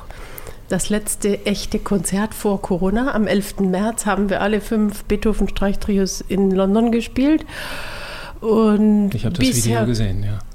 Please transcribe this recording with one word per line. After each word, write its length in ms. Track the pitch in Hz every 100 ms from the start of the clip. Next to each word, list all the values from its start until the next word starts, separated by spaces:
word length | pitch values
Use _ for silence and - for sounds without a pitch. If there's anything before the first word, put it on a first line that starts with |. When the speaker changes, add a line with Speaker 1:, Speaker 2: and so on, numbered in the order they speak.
| - - - - - - -
Speaker 1:
das 180 | 190 -
letzte 560 | 208 214 - 208 202 -
echte 320 | 196 - 220
Konzert 540 | - 202 170 190 220
vor 260 | - 214 196
Corona. 520 | - 175 190 214 262
Am 120 | 220 208
elften 420 | 202 196 - 196
März 360 | 180 214 226 208
haben 240 | 190 208
wir 100 | 185
alle 200 | 202 214
fünf 420 | 208 226 208 202
Beethoven-Streichtrios 1200 | - 208 220 185 196 - 202 190 - 196 190 - -
in 240 | 185 196
London 400 | 190 190 208 233
gespielt. 540 | 226 226 - 277 311 - - - - - - - - - -
Und 720 | 226 220 220 208 214 208 202
Speaker 2:
Ich 100 | 117 117
hab 80 |
das 60 | - 262
Video 80 |
Speaker 1:
bisher 300 | 127 113 117 113
Speaker 2:
gesehen, 380 | 113 107 95
ja. 140 | 104 104 -